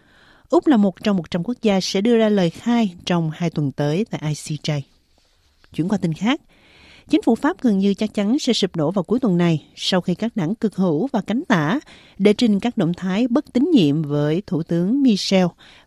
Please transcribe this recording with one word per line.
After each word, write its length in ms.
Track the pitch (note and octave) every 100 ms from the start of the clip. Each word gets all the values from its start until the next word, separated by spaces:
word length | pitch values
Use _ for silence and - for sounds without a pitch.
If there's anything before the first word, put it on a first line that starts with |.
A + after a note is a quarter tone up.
| _ _ _ _ -
Úc 180 | F4 E4+
là 100 | B3
một 260 | G3+ -
trong 140 | A3 G3
một 140 | D#3+
trăm 120 | F3+
quốc 140 | E3+ B3
gia 180 | A3 F#3+
sẽ 200 | - G3
đưa 160 | G#3 A#3
ra 120 | A3
lời 200 | G#3 F3
khai 460 | - - A#3+ A3 F3 -
trong 260 | F3+ D#3+
hai 160 | D3+ E3+
tuần 220 | D#3+ D3
tới 340 | - D3 D#3+ A3+
tại 120 | E3+ D3+
I 60 |
C 280 | D3+ - D3+
J. 180 | - D3 C#3 _ _ _ _ _ _ _ _
Chuyển 160 | - E3
qua 80 | G#3
tin 160 | E3+
khác, 280 | D#3 G3+ C#4+ _ _ _ _ - - -
chính 120 | D#4+
phủ 140 | G#4+ A3+
Pháp 260 | C#4+ F#4
gần 160 | B3 G3
như 160 | G3
chắc 200 | G3 G#3+
chắn 260 | - G3+ C4+
sẽ 140 | -
sụp 220 | A3 F#3+ E3+
đổ 160 | D3+
vào 120 | G3
cuối 160 | E3+ G#3
tuần 180 | G#3+ F3
này 280 | F3 D#3+ - -
sau 260 | - F#3
khi 140 | E3+ F3
các 200 | A3+ A3+
đảng 200 | D#3+ G#3+
cực 200 | G#3+ -
hữu 320 | F#3 D3+ B3+
và 100 | A3
cánh 220 | - A3 E4+
tả 320 | G3 D3 B3 - - - -
đệ 160 | G3
trình 260 | G#3 A#3+ G3+
các 180 | A#3 A#3
động 160 | E3
thái 340 | F3 F#3 F#3+ B3
bất 260 | A#3+ -
tín 180 | B3 D#4
nhiệm 280 | D#4 D3+ D3
với 420 | D3+ D3 D3 D#3+ -
Thủ 160 | C#3+
tướng 400 | E3 E3+ F3+ C4+
Michel 420 | C4+ G3 - F#3+ F3+ - - -